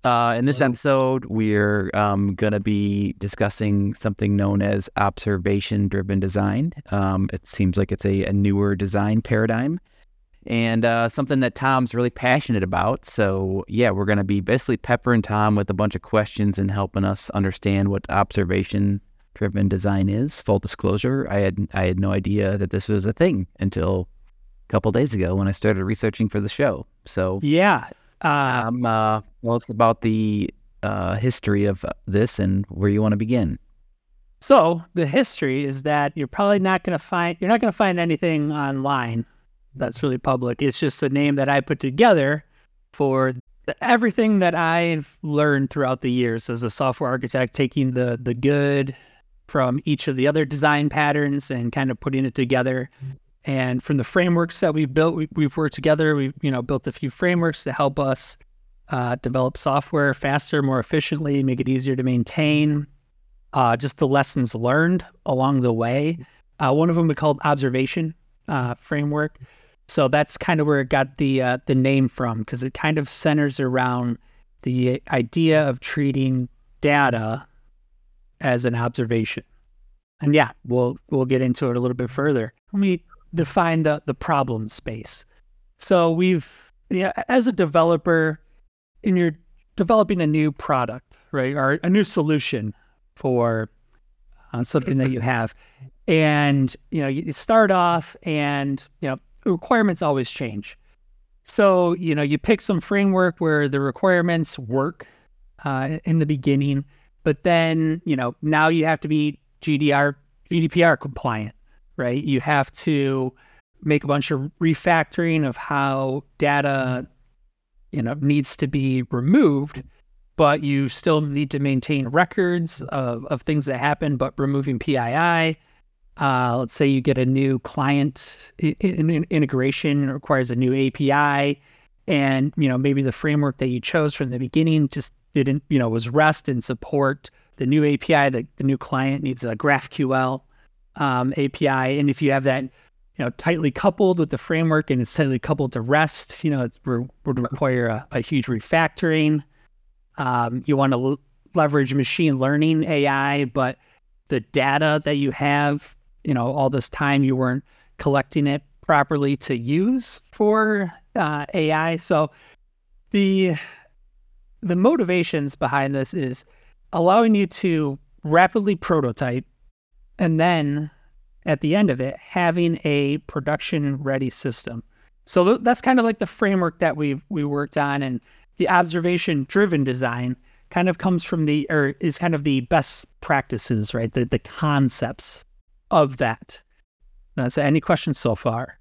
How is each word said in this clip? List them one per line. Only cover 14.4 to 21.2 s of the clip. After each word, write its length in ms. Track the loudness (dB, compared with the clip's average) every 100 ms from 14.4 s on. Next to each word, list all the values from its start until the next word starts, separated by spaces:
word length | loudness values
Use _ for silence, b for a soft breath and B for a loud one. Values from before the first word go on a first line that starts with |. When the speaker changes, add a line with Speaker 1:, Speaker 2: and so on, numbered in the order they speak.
| 0 -2 0 -4
Speaker 1:
peppering 460 | 0 0 2 2
Tom 320 | 2 0 2 2
with 140 | 0
a 40 |
bunch 220 | 0 -2 -2
of 80 |
questions 540 | -2 0 0 0 0 0
and 140 | -2
helping 320 | -2 -2 -2
us 260 | -2 -4 -6
understand 580 | -2 -2 -2 -2 0 0
what 200 | -2 -2
observation-driven 1600 | -2 0 0 0 0 0 0 0 -2 _ _ _ -6 -4 0 0
design 400 | 0 0 0 0
is. 320 | 0 -4 -4
Full 200 | 0 0
disclosure, 680 | -2 -4 -2 0 -2 -2